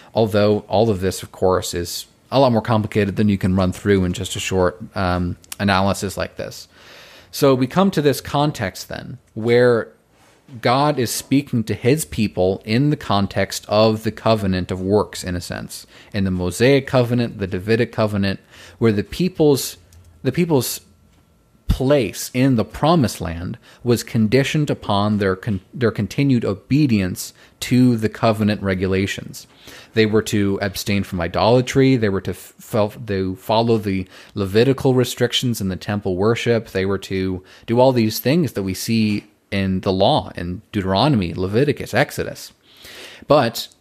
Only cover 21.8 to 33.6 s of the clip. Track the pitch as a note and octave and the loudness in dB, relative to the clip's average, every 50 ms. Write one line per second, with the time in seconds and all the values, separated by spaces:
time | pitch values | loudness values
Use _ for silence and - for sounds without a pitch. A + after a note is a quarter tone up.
21.8 | C3 C3+ D3 C#3+ - B2+ - - - - - B2+ C3 C#3 B2+ A2 G2+ - - - | 2 2 2 2 2 -2 -4 -8 -10 -6 0 2 2 4 4 2 0 -2 -4 -2
22.8 | - D3+ F3 E3 A#2+ - - - F2+ E2+ E2 E2+ F2+ - - - _ - - _ | 2 2 4 4 2 2 0 -4 -8 -8 -8 -8 -8 -10 -10 -10 _ -20 -20 _
23.8 | - A#2+ A#2 G#2+ - - - A#2 A2 G#2 B2 C3+ C3 - - D#3 D3 C#3 C3+ - | 0 0 0 0 0 -2 0 2 2 4 4 2 2 2 0 -2 0 0 -2 -6
24.8 | - - G#2 G2 G2+ G#2+ G#2+ G2 G#2 F#2+ F#2 - - A#2 G2+ F#2 _ _ - D3+ | -2 -2 0 0 2 0 0 2 0 0 0 -2 -4 -6 -6 -6 _ _ -6 -2
25.8 | A#2+ G#2+ - - G2+ F#2+ - - C#3+ C#3 B2+ A#2 A2+ A2+ G2 F#2+ - - B2+ D3+ | -2 0 0 0 -4 -4 -2 0 2 2 2 2 2 -2 -4 -6 -4 0 2 2
26.8 | D3+ C3 A2+ G2+ F#2+ F2+ G2 - - - - _ - _ _ - - - B2 B2 | 4 4 2 2 0 -2 -4 -8 -10 -14 -14 _ -20 _ _ -12 -4 0 4 4
27.8 | B2+ B2+ A#2+ A2 A2 G#2 - - A#2+ A2+ G#2+ G#2+ G#2+ G#2 G#2+ G2 G2 G2 F#2+ F#2 | 6 4 4 2 -2 -4 -4 0 0 0 2 2 2 0 0 0 -2 -2 -2 0
28.8 | G2 F#2 F#2+ F#2+ G2+ F#2+ - - - - - - - _ _ _ - - - - | 0 0 0 0 0 -2 -4 -8 -12 -14 -16 -18 -20 _ _ _ -20 -20 -20 -20
29.8 | - - - A2 A2 G#2+ G#2+ G#2+ G#2+ - - G#2 G2+ G2 G2 F#2+ G2+ G2+ F#2+ - | -18 -6 0 2 2 4 2 0 0 0 -2 0 0 0 -2 -2 -4 -6 -6 -6
30.8 | - - G2+ G2+ F#2+ - G2 F2 E2+ E2 - E2+ F#2 A2 B2 B2+ B2+ - - C3+ | -4 -2 -2 -2 -2 -4 -4 -4 -4 -2 0 0 2 4 4 4 2 2 2 4
31.8 | C3+ C3+ C3 A#2+ A2 G2+ F#2+ F#2 - G2 F2+ - - - - _ - - - A2 | 4 4 4 2 2 0 -2 -2 -4 -6 -10 -10 -12 -20 -20 _ -14 -6 -2 -2
32.8 | G#2 G#2 - - B2 G#2 G2 F#2+ F#2+ F#2 F#2 - - - A2 A2+ | -2 -2 -4 -10 -8 -6 -4 -2 -2 -4 -4 -8 -2 0 0 2